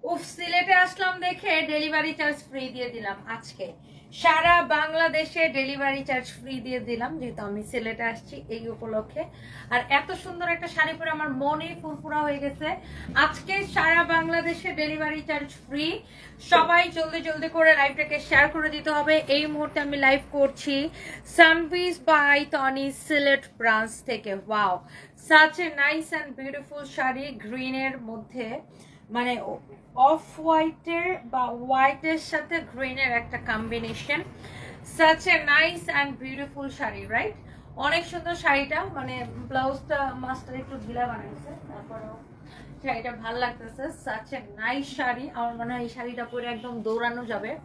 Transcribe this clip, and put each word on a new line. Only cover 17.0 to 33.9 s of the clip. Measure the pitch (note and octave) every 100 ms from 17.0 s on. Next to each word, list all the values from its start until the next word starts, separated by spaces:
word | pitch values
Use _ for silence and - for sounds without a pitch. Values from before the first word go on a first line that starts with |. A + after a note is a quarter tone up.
| D#4 E4 E4
জলদি | D#4 D#4+ E4
করে | D#4+ D4+
লাইভটাকে | C#4 C#4 D4 D4 D4
শেয়ার | C#4 D4 D#4
করে | D#4 D4+
দিতে | D#4 D4+
হবে। | D4 D#4 D#4 C#4
এই | D4+
মুহূর্তে | D4+ D4 D4+ C#4+
আমি | C#4+ C#4
লাইভ | C#4 - C#4+
করছি | C#4 C#4 - C#4 D4+ - - - - -
Sunbees | E4 E4 E4 F4+ F4+ E4+ -
by | D#4 C#4+ C#4+ D4 D4+
তনি | C4+ C4+ C#4 C4+ -
সিলেট | D4+ C#4 C#4 - -
ব্রাঞ্চ | A3+ A3 A3+ - -
থেকে। | A3 G#3+ G3 F#3+
Wow, | G#3+ G3+ F3+ - - - - -
such | D#4 D#4 D#4 F4
a | D4 C#4+
nice | D#4 D#4+ D#4+
and | D4 B3+
beautiful | C4+ C#4+ C4+ D4 C#4 -
শাড়ি, | C4 B3+ C#4+ A#3
গ্রিনের | G#3 B3+ C4 C4 C4+ B3+ A3+
মধ্যে, | A3+ A3 B3 A3 C4+ - - - - - A3+
মানে | B3 A#3+ - - - - - B3 C4
অফ | D#4+ - -
হোয়াইটের | D#4+ D#4+ D#4+ D#4+ - E4 F4 F#4 A#3
বা | B3+ B3 A#3+
হোয়াইটের | B3 C4 C4+ C#4+ D#4+ D#4+ -
সাথে | D#4 D4+ E4+ -
গ্রিনের | A#3+ C4 B3+ C4 A#3+
একটা | A#3 A#3+ B3
কম্বিনেশন। | A3 A3 A#3 A3+